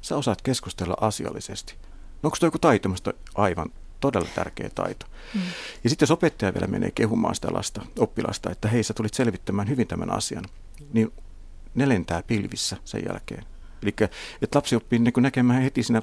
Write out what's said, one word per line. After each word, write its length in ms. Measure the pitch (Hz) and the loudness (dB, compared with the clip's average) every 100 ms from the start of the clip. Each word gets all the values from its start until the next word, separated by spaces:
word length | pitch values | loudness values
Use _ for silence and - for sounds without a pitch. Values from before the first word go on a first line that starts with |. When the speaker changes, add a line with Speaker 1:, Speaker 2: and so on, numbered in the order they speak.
Speaker 1:
sä 160 | - 147 | -4 0
osaat 260 | 131 101 | 0 0
keskustella 540 | - 127 - - 87 - | 0 -2 -2 -4 -2 0
asiallisesti. 760 | 107 - - - - 98 - - - - - - | 0 0 -4 -8 -10 -10 -12 -16 -16 -16 -16 -4
No 40 | 151 | -2
onks 140 | - | 2
toi 60 | 170 | 2
joku 120 | 160 | 6
taito? 300 | 165 113 95 | 6 6 4
Mä 80 | 92 | -2
sanoin, 260 | - - - | -4 -6 -4
aivan 360 | - 101 82 80 - - - | 2 2 2 -4 -8 -16 -2
todella 280 | 139 107 82 | 0 2 0
tärkeä 360 | - - - - | -2 -4 -4 -6
taito. 320 | - - - - - - | -2 -4 -4 -12 -16 -8
Speaker 2:
Mm. 60 | 214 180 175 - - | -4 -4 -6 -10 -2
Speaker 1:
Ja 60 | 117 | 0
sitten 160 | 156 143 | 4 4
jos 40 | |
opettaja 440 | 165 165 - 98 | 6 4 2 0
vielä 120 | 90 92 | 0 0
menee 240 | 95 92 | 0 0
kehumaan 400 | - 104 - - | 2 2 2 2
sitä 140 | - - | 0 -2
lasta, 300 | - - - - - | -2 -4 -6 -8 0
oppilasta, 520 | 110 - - - - | 0 0 -2 -2 -6
että 180 | 90 107 | -2 2
"hei, 140 | 120 | 2
sä 120 | 107 | 2
tulit 200 | - 107 | 0 -2
selvittämään 540 | - 120 90 - 98 101 | 2 2 0 -2 0 0
hyvin 180 | 135 113 | 0 0
tämän 260 | 85 87 | -2 -2
asian", 320 | 101 - - - - - - - | -2 -2 -6 -10 -14 -16 -16 -2
niin 200 | 151 110 - - - - - - | 2 2 0 -16 -16 -16 -16 -4
ne 140 | - 139 | 2 4
lentää 340 | 107 82 85 - | 4 2 -2 0
pilvissä 500 | 110 98 - - - | 0 0 -4 -4 -6
sen 180 | - - - | -6 -6 -4
jälkeen. 360 | - - - - - - - | -6 -8 -12 -12 -16 -16 -6
Elikkä, 260 | 104 - 104 - - - | -2 2 0 0 -14 -6
että 160 | - 143 | 0 0
lapsi 180 | - 117 | 2 0
oppii 220 | - 117 | 2 4
niinku 220 | 117 123 | 4 4
näkemään 420 | 131 131 123 127 | 4 4 4 4
heti 200 | 131 - | 4 2
siinä 200 | 113 113 | 2 2